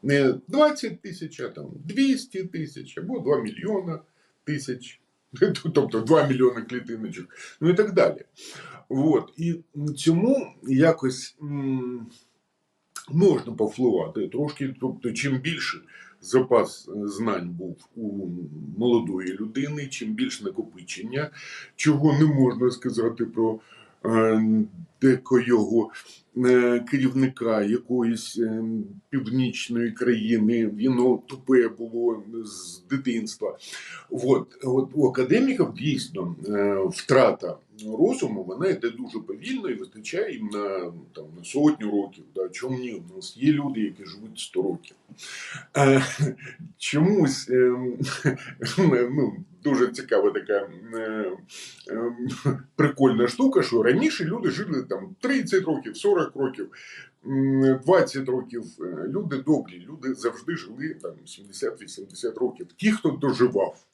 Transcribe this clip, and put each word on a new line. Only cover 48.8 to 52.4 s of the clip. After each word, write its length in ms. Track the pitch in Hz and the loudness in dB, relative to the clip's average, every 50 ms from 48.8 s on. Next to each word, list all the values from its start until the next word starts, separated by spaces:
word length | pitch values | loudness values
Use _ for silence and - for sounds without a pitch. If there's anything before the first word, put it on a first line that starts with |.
| 190 165 135 123 123 120 135 151 131 110 98 - - _ - _ - | 6 6 6 6 6 2 2 0 0 0 -2 -6 -14 _ -20 _ 0
дуже 260 | 147 139 131 127 123 | 2 4 4 4 2
цікава 420 | 120 - 127 - 117 104 107 104 | 2 -6 -2 2 4 4 4 4
така, 380 | - - - - 104 101 - - 90 87 101 113 113 | 2 2 -2 0 0 0 0 -2 -12 -16 -16 -10 -8
е, 380 | 113 113 110 110 110 104 92 92 98 - _ - - - - - - - - | -6 -6 -4 -4 -4 -4 -4 -4 -8 -12 _ -18 -18 -18 -18 -20 -20 -12 -8
е, 240 | 95 113 117 120 120 117 123 131 - - | -6 -4 -4 -4 -4 -4 -6 -6 -6 -2